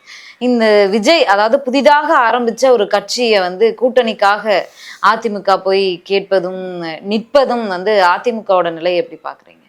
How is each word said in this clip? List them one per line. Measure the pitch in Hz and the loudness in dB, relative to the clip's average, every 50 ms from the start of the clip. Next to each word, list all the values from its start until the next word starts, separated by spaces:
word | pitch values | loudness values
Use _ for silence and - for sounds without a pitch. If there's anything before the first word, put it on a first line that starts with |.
| _ - - - - - - | _ -20 -20 -20 -20 -20 -12
இந்த | - 233 247 247 233 220 214 208 208 202 190 | -6 -2 0 0 2 2 4 4 4 4 2
விஜய், | 202 226 202 285 339 330 269 | 0 0 2 2 2 2 2
அதாவது | - 202 202 214 226 254 277 | 2 2 2 2 2 0 0
புதிதாக | 277 254 233 277 233 294 294 294 302 294 330 277 240 226 | 0 0 0 2 4 4 4 4 2 2 2 2 2 2
ஆரம்பிச்ச | 226 247 240 226 214 - 262 262 | 0 0 -2 -2 -2 0 2 2
ஒரு | 247 208 202 | 2 2 2
கட்சியை | - 208 202 196 - - 247 247 226 214 196 | 0 -2 -4 -4 -4 -4 -2 0 0 2 0
வந்து | 180 180 185 185 226 220 220 - | 0 -2 -2 0 0 0 0 0
கூட்டணிக்காக | 226 262 226 254 233 226 214 - 202 196 208 208 190 220 196 165 - - - - - - - - - | -2 0 2 2 0 0 -2 0 0 0 0 0 -2 -2 -2 -2 -2 -6 -12 -20 -20 -20 -8 -2 0
அதிமுக | 196 220 226 226 226 208 196 - 196 190 180 | 0 0 0 -2 -6 -6 -4 0 0 0 0
போய் | 185 190 190 196 196 190 180 170 | 0 0 0 0 0 -2 -4 -6
கேட்பதும் | - - 196 196 190 - 196 185 170 185 185 185 185 185 180 175 170 | -6 -4 -4 -4 -2 0 -2 -2 -2 -2 -8 -10 -10 -10 -10 -10 -10
நிற்பதும் | 160 160 - - 196 214 226 226 _ - 190 - 208 240 240 226 | -10 -10 -10 -6 -4 -4 -4 -2 _ 0 0 2 0 -2 -4 -4
வந்து | 202 180 175 190 208 214 202 180 | -6 -6 -4 -2 0 2 4 4
அதிமுகவோட | 175 180 190 - 247 226 226 190 - 190 180 170 170 | 2 2 0 -2 -4 -6 -4 -2 0 0 0 0 -2
நிலையை | 165 160 165 180 180 170 170 | -4 -4 -4 -2 -2 -2 -4
எப்படி | 170 160 151 | -6 -10 -16
பாக்குறீங்க? | - 143 139 _ _ _ 82 _ _ | -14 -16 -16 _ _ _ _ _ _